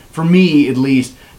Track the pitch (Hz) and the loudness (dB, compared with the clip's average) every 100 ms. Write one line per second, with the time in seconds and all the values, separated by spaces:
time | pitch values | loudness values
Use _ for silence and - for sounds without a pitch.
0 | - - 165 180 185 151 139 127 135 131 | -18 -6 0 2 2 2 0 -2 -2 -2
1 | 127 - - | -4 -10 -20